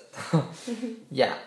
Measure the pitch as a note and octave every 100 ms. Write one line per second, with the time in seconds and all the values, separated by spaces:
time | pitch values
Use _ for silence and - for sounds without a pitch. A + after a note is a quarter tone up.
0 | - - - D#3+ C3+ - - A#3 A#3+ -
1 | - C3+ A#2+ -